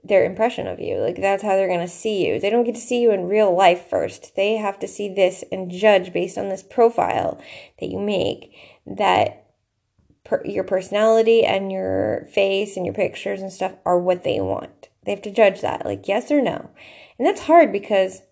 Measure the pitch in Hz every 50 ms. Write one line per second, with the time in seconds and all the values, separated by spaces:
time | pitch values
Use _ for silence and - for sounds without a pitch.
0 | _ - 208 185 147 170 185 175 220 247 240 - - 92 90 - - - - 98
1 | 107 131 180 185 190 196 196 190 208 214 196 196 196 185 180 175 170 175 - -
2 | - 220 214 196 165 - 95 120 190 202 214 240 240 233 220 226 - - 247 240
3 | 240 233 208 185 175 180 202 214 214 196 175 180 196 175 180 180 - - - 92
4 | - - - - - - _ - 196 208 220 214 208 196 196 - - 190 - -
5 | 208 202 185 196 190 180 185 - - - - 190 185 180 175 185 208 220 202 190
6 | 180 180 175 175 180 180 - - 196 196 190 190 - _ - - 233 233 233 -
7 | - 90 - - 87 85 - - - - - - - _ _ - - - - 190
8 | 202 208 208 185 - - - - - - _ - - - _ _ _ - 196 185
9 | 202 185 185 - - - - - _ _ _ _ _ _ _ _ _ _ _ _
10 | _ _ _ _ _ - 220 - - - 202 202 185 - 202 190 180 - 196 208
11 | 214 220 220 226 226 220 233 226 - - - 196 196 196 190 190 190 185 190 190
12 | 202 - 110 - - - - 196 196 196 196 196 208 202 - 190 180 196 196 214
13 | 185 175 180 - - - 196 190 190 190 185 - 190 190 - _ _ 175 180 175
14 | 175 180 180 175 - - - - 98 92 98 - - - _ _ - _ _ _
15 | _ - 202 196 - 214 196 226 220 196 190 - - - - - - - 101 98
16 | - - 196 233 240 - 294 294 254 190 - - - - _ - - - - -
17 | - - _ - 247 339 403 - - - 320 349 311 220 190 202 202 - 220 190
18 | 190 185 190 - _ _